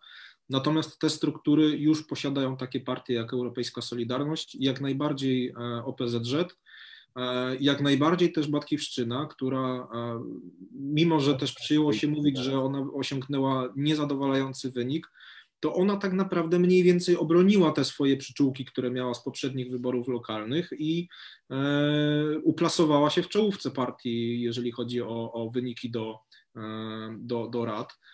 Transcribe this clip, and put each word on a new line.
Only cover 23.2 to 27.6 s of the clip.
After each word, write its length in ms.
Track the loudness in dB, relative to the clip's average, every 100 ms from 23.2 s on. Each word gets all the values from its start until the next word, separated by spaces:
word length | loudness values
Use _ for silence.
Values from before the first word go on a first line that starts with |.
w 60 | 0
czołówce 420 | 2 2 0 -4
partii, 720 | -4 -4 -4 -4 -2 -2 -2
jeżeli 300 | -2 -2 -4
chodzi 300 | -4 -6 -4
o, 300 | -4 -6 -6
o 160 | -6 -4
wyniki 420 | -4 -4 -6 -6
do, 280 | -6 -6 -10 _ -20 _ -12
e, 60 | -10 -8 -8 -8 -10 -12
do, 280 | -6 -4 -4
do 180 | -4